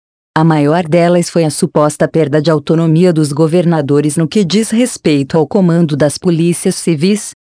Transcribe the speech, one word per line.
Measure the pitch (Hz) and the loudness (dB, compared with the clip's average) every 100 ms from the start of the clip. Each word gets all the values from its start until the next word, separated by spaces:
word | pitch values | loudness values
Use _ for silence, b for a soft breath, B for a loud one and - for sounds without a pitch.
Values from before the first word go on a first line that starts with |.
| _ _ _ | _ _ _
A | - | 0
maior | 160 156 143 165 165 | 2 2 2 0 0
delas | 170 170 175 170 | 0 2 2 0
foi | 175 | -2
a | 156 | -2
suposta | - 165 - 147 - 156 | -2 -2 0 0 0 -2
perda | 160 147 151 | 0 0 0
de | 151 | 0
autonomia | 156 143 160 165 156 180 | -2 0 0 2 2 2
dos | 156 151 | 2 -2
governadores | 143 160 170 170 165 135 143 151 147 | 0 0 2 0 -2 0 0 0 -2
no | 160 | -2
que | 220 | 0
diz | 185 190 220 | 0 0 0
respeito | 220 240 - - 147 135 165 | 0 -2 -2 -2 0 0 0
ao | 147 | 0
comando | 214 180 165 170 143 | 2 2 2 0 0
das | 147 - | -2 0
polícias | 180 165 170 170 190 175 | -2 0 0 0 -4 -4
civis, | - 160 175 208 - - | -4 -2 0 -2 -6 -18